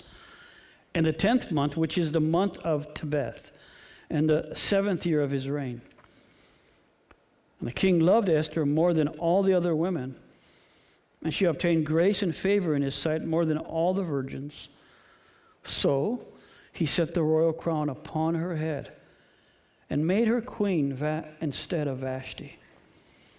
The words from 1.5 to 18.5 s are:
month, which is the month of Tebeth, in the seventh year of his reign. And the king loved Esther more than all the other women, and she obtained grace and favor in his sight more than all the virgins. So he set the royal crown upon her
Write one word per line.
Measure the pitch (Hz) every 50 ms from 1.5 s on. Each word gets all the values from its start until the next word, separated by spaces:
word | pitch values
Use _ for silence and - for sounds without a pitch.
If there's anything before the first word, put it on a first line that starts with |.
month, | 160 143 139 147 -
which | 160 160 160 - 180
is | 170 151
the | 151 165
month | 156 156 160 175 196 190 185 -
of | - 175 156 147 143 143 -
Tebeth, | - - 147 147 147 127 117 - - - - - - - - - - - - - - - -
in | - 147 160 156
the | 151 147 - - -
seventh | - - - 202 196 196 208 185 165 -
year | 180 156 147
of | 143 135
his | 139 135 131 139
reign. | 143 147 139 127 120 120 - - - - - _ _ - - _ _ _ _ _ _ _ _ _ _ _ _ _ _ _ _ _ - _ _ _ _ _ _ _ _ -
And | - 117
the |
king | 120 - - 190 180 170
loved | 160 175 202 233 214 185
Esther | 160 151 151 - - 165 147
more | 143 147 156 165 180
than | 170 156 151 143
all | - - 175 165 175 196
the | 190 196 185
other | 180 170 175 165
women, | 151 165 190 185 147 127 127 175 - - - - _ _ - - - _ _ _ _ _ _ _ _ _ _ _ _
and | - 160
she | - - 196
obtained | 175 151 - - 175 170 165 151
grace | 143 156 165 175 196 208 -
and | 202 175 156
favor | - - 190 202 208 180 170 151
in | 143
his | 143 139 139
sight | - - 160 156 160 -
more | 165 160 165 170
than | 156 151 156
all | 160 - 165 160 165 180 190
the | 196
virgins. | 190 165 147 139 131 131 139 135 139 147 - - - - - - - - - - - - - _ _ _ _ _ _ _ _ _ -
So | - - - - 165 139 135 147 202 247 247 - - - - - - - - - -
he | - - 170
set | 143 - - 165 156 -
the | 175
royal | 156 156 160 156 165 165 160
crown | 160 - 170 160 156 151 147
upon | 131 - - - - 156 156 165 170
her | 160 165 185